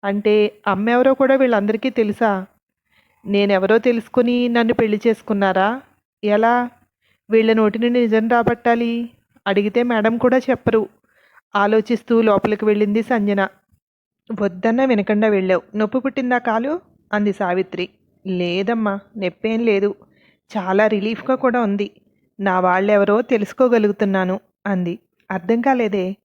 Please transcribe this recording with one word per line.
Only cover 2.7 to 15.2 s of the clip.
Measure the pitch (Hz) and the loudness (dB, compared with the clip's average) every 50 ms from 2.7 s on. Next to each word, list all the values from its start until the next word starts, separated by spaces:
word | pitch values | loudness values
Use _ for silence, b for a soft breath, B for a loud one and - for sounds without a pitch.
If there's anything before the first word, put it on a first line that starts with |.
| _ _ _ _ _ _ _ _ _ _ _ | _ _ _ _ _ _ _ _ _ _ _
నేనెవరో | - 202 202 202 202 202 185 185 190 220 233 | -2 0 0 2 2 2 0 2 2 2 2
తెలుసుకుని | 220 254 240 233 220 - _ - 247 240 240 247 247 240 | 2 2 0 0 -4 -4 _ 0 0 2 0 0 0 0
నన్ను | 240 233 233 226 240 | 0 0 0 0 0
పెళ్లి | - 233 214 208 208 | 0 0 0 0 0
చేసుకున్నారా? | - 233 220 - - - 220 202 196 196 185 190 190 208 233 269 - _ _ _ _ _ _ _ - | 0 0 -2 -2 -2 -4 -2 0 0 0 2 2 0 0 -2 -4 -10 _ _ _ _ _ _ _ -2
ఎలా? | 208 208 208 220 226 240 247 240 240 - _ _ _ _ _ _ _ _ _ _ _ | 0 0 2 2 2 2 0 -2 -4 -8 _ _ _ _ _ _ _ _ _ _ _
వీళ్ళ | 208 226 220 220 226 | 2 2 4 4 2
నోటి | 220 220 208 208 226 | 4 2 0 0 0
నుండి | 233 240 240 247 | -2 0 2 2
నిజం | 240 226 214 220 220 226 | 2 2 2 0 2 2
రాబట్టాలి," | 240 240 233 240 240 233 _ 240 233 233 240 233 233 233 240 233 _ _ _ _ _ _ _ | 0 2 2 0 -2 -2 _ 0 0 2 0 -2 -4 -4 -6 -8 _ _ _ _ _ _ _
అడిగితే | 196 196 202 202 214 202 240 233 | -2 0 0 0 0 0 0 0
మేడం | 240 240 220 208 220 233 240 | 0 0 0 0 0 0 2
కూడా | 240 247 240 262 | 0 2 2 2
చెప్పరు, | 254 - 254 226 _ - 220 220 208 - _ _ b b b b b b b b b _ _ | 0 0 -4 -2 _ 0 0 0 0 -2 _ _ b b b b b b b b b _ _
ఆలోచిస్తూ | 202 202 202 214 220 208 - 240 220 - - 233 226 | 0 0 2 2 0 0 0 -4 -4 -2 0 0 2
లోపలికి | 226 220 208 196 - 220 214 208 - | 4 4 2 2 2 -2 -4 -2 0
వెళ్ళింది | 214 208 208 214 202 208 220 220 | 0 0 0 0 0 0 -2 -2
సంజన. | - 254 226 202 202 202 196 196 190 _ _ _ _ _ _ _ _ _ _ _ _ _ _ _ _ | -2 -2 -2 0 0 0 -2 -2 -4 _ _ _ _ _ _ _ _ _ _ _ _ _ _ _ _
"వద్దన్నా | 226 196 208 202 180 185 180 226 226 240 269 | -8 -4 -4 -4 -4 -4 -4 -2 0 0 0
వినకుండా | 262 247 208 196 - 214 208 | 0 0 0 0 0 0 0